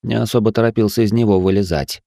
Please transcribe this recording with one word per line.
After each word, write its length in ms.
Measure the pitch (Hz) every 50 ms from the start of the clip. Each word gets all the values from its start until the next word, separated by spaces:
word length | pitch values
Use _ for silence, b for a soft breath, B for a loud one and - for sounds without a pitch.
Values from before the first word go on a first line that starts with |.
| -
не 100 | 117 117
особо 380 | 117 117 110 - 123 110 113 104
торопился 480 | - 113 117 110 - 110 104 - -
из 140 | 113 104 104
него 260 | 117 117 107 101 92
вылезать. 600 | 90 95 95 101 101 87 85 73 69 - - - _